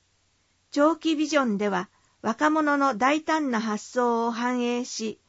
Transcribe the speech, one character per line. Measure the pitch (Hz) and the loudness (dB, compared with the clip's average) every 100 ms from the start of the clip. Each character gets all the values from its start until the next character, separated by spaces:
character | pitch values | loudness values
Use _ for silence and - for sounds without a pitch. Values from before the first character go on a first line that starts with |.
| _ _ _ _ _ _ _ | _ _ _ _ _ _ _
長 | 285 294 311 | 2 2 2
期 | 320 302 | 0 0
ビ | 302 | 0
ジ | 294 | 2
ョ | 254 | 2
ン | 202 | 0
で | 208 | 0
は、 | 185 185 _ _ _ | -2 -4 _ _ _
若 | 214 226 302 | -4 0 2
者 | 311 302 285 | 2 2 2
の | 277 214 | 2 2
大 | 254 302 | 2 0
胆 | 311 320 285 | 0 -2 0
な | 226 | -2
発 | 220 214 - | -2 -4 -4
想 | 247 240 233 233 | -2 0 2 0
を | |
反 | 226 240 247 | -2 -2 -2
映 | 240 240 | -2 -2
し、 | 254 - 220 - | -6 -6 -8 -8